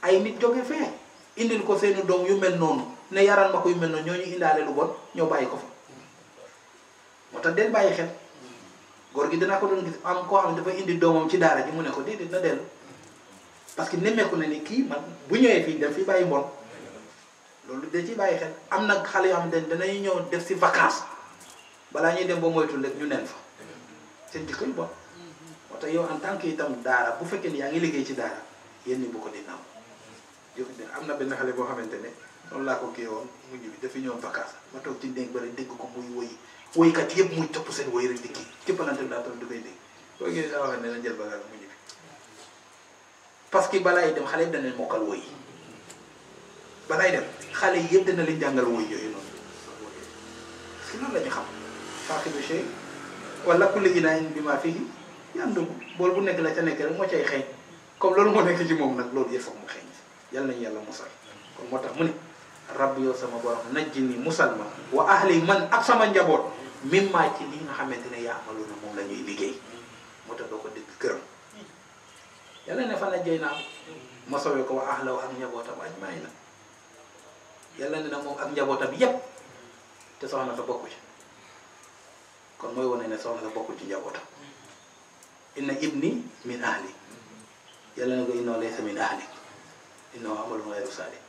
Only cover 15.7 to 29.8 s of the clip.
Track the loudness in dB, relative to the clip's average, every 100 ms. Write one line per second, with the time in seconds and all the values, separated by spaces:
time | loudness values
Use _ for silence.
15.7 | 0 0 0 4 4 6 4 0 -8 -18
16.7 | -18 -16 -18 -20 -20 -20 -20 -20 -20 -12
17.7 | -10 -4 -2 -2 0 2 2 -2 -8 -4
18.7 | -2 2 2 2 2 4 4 2 0 0
19.7 | -2 0 0 0 0 0 -4 -2 2 4
20.7 | 6 4 4 -6 -12 -16 -20 -20 -20 -20
21.7 | -20 -10 2 2 2 0 2 2 2 2
22.7 | 0 -4 -4 -4 -4 -4 -12 -18 -20 -20
23.7 | -18 -20 -20 -20 -20 -14 -10 -8 -4 -4
24.7 | -4 -6 -8 -18 -20 -20 -20 -20 -20 -16
25.7 | -10 -2 0 0 -2 -4 -2 -2 -2 -2
26.7 | -2 2 4 4 0 -4 -4 -2 -2 -2
27.7 | 0 0 0 -2 -4 -6 -6 -14 -20 -20
28.7 | -16 -6 -4 -4 -6 -10 -12 -14 -14 -16
29.7 | -20